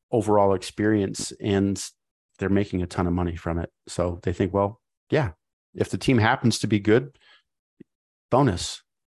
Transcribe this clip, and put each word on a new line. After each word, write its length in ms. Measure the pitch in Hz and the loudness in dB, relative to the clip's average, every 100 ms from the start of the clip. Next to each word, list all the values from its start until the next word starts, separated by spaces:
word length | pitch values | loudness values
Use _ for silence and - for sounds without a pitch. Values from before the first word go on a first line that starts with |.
| - | -4
overall 440 | 120 104 104 98 95 | -2 4 4 4 2
experience, 760 | - - 104 107 95 - - - | -4 -2 0 2 0 -4 -10 -6
and 420 | 107 98 98 95 - _ _ _ _ - | 0 2 2 -2 -8 _ _ _ _ -6
they're 100 | 95 | 0
making 320 | 98 101 92 | 0 0 -4
a 60 | 90 | -4
ton 180 | - 90 | -2 -2
of 80 | |
money 220 | 87 87 85 | 0 -2 -4
from 240 | 87 85 | -6 -6
it. 100 | - _ - | -6 _ -12
So 320 | - 90 87 | -4 -4 -4
they 100 | 92 | -4
think, 200 | - 92 | -2 -2
"Well, 280 | 98 101 113 _ _ - | 0 -2 -4 _ _ -4
yeah, 220 | 151 107 - _ _ _ - | -2 -2 -8 _ _ _ -6
if 140 | - | -4
the 80 | 98 | -2
team 200 | - 120 | 2 4
happens 420 | 110 131 120 - | 4 2 0 0
to 80 | 110 | 0
be 120 | 110 | 0
good, 360 | 101 117 139 _ _ _ _ _ _ _ - _ _ _ - | 4 2 2 _ _ _ _ _ _ _ -20 _ _ _ 0
bonus, 500 | 123 135 87 - - _ _ | 2 4 0 -6 -12 _ _